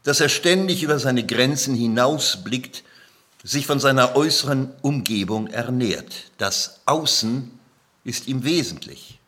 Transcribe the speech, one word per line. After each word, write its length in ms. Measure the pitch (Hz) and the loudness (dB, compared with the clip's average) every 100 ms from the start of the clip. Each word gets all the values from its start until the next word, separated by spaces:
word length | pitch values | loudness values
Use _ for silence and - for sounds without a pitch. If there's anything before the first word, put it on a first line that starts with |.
dass 160 | 143 139 | 0 2
er 100 | 143 | 2
ständig 540 | - 175 185 185 175 | 2 2 2 2 -2
über 160 | 156 147 | 0 0
seine 260 | 131 127 | 2 0
Grenzen 500 | 107 110 131 143 135 | 0 2 2 2 -2
hinausblickt, 1080 | 120 117 113 127 151 - 95 98 127 127 - _ - - _ _ _ | 0 0 2 2 2 -2 -4 -6 -6 -6 -18 _ -20 -20 _ _ _
sich 240 | - 139 139 | -6 -6 0
von 120 | 139 | 2
seiner 360 | 135 131 123 | 4 6 4
äußeren 560 | 139 156 - 139 135 131 - | 4 2 0 0 -2 -2 -4
Umgebung 680 | 139 143 101 110 95 110 110 | -2 -2 0 -2 0 -2 -4
ernährt. 840 | 117 117 127 117 76 - - - - | -6 -4 0 0 -2 -8 -16 -18 -4
Das 440 | 98 - - - | -2 -2 -6 -4
Außen 720 | - 156 156 - 110 127 123 - _ _ _ _ | 0 0 2 0 0 -4 -6 -18 _ _ _ _
ist 240 | 123 117 - | -10 -10 -4
ihm 160 | 131 | -4
wesentlich 760 | 131 170 92 80 - - - - | 0 0 -2 -8 -16 -18 -20 -20